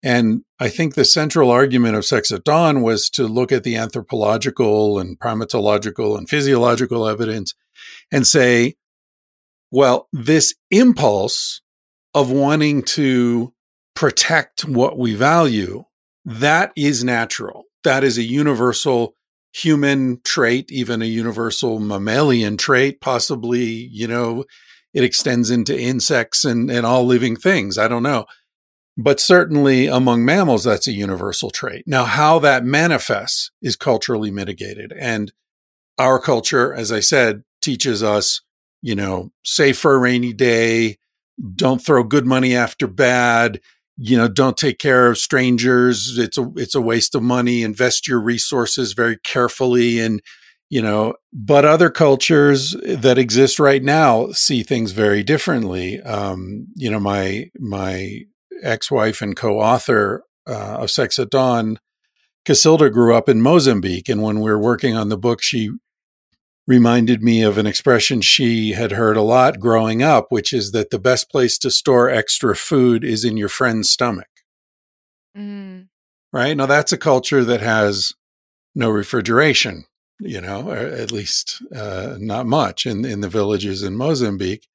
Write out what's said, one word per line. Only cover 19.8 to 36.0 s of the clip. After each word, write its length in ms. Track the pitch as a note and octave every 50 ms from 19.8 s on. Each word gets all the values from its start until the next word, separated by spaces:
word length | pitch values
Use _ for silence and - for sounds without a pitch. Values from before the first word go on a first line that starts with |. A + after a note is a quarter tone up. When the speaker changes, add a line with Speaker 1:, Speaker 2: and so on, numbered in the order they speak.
| C#3+ C#3 C#3 C#3 C3 B2+ A#2+ B2 _
Speaker 1:
trait, 480 | - - - C3+ A#2 B2 B2+ - -
even 300 | - C3 B2 A2 A#2+ A2+
a 40 | A2+
universal 720 | A2+ A2+ A2+ A2+ A#2 A2 G#2+ A2+ A2+ - - - B2 A2+ A2
mammalian 760 | G#2+ G#2 G#2 G2 G2 G#2+ A2 C3 D3+ D3 B2+ A#2+ A2+ G#2+ G#2
trait, 460 | G2 - - C#3 B2+ C3+ C#3 C#3 _
possibly, 640 | - C3+ C3 A#2 - - D#3 B2 A2 A#2 A#2+ B2 B2
you 420 | A2+ A2+ A2+ A#2+ B2+ A#2+ G#2 A2+ A2+
know, 380 | A#2 A#2+ A#2+ A#2 A#2 A#2+ C#3 _ _ _ _ _ - _ _ _ _
it 100 | - B2
extends 460 | B2+ - - - D3+ B2+ A#2+ A#2+ G#2+
into 260 | B2 A#2+ A2 - D3 C3
insects 680 | B2 B2 C3 B2 A2 - D#3 B2+ A#2 - - - -
and, 240 | D3 A#2+ A#2 A2+ -
and 140 | A#2+ A#2+ A#2
all 200 | A#2 B2 C3 B2
living 300 | B2 B2+ A#2+ A#2 B2 A2+
things. 420 | A2+ - F#3 G3 E3+ G#2 G2 F#2 G#2+
I 120 | G#2+ A2+
don't 140 | A#2+ A#2+ A#2
know." 220 | C#3 C#3+ A#2 G#2+ _ - _ _ _ _ _ _ _ _ _ _ _ _ -
But 200 | A#2 C#3+ C#3+ -
certainly 680 | - - F#3 F3+ F3+ F3 D#3 D3 C#3+ C#3 C3+ B2+ B2+ D3
among 380 | C3 B2+ C3 B2+ A#2+ A#2 A#2
mammals, 400 | B2 D#3 G3 G3 D#3+ B2+ G#2+ G#2
that's 220 | A#2+ G#2+ F#2 - -
a 40 |
universal 600 | A#2 G2+ G2+ G2 F#2+ F2+ F#2 G2+ - - - G2+
trait. 340 | - - - C3 - - - -
Now, 160 | D3 C3 B2
how 340 | A#2+ - C#3 D3+ D#3 D#3+ E3
that 260 | C#3+ D3 C3+ B2+ A#2+
manifests 840 | B2 C#3 D3 D#3+ E3+ D#3+ B2 - - A#2 G2+ G2+ - - - - - _ _
is 160 | - B2 A#2 -
culturally 520 | - D3 B2 A2 - - B2+ A2 G#2+ G#2+
mitigated. 600 | G2 G2+ G2 G2 F#2+ F#2+ G2+ G2 G2 - - - - -
And 320 | C#3 B2 A2+ G#2+ G#2 G2+ _ _ _ _ _ _ _ _ _ _ _ _ _
our 220 | -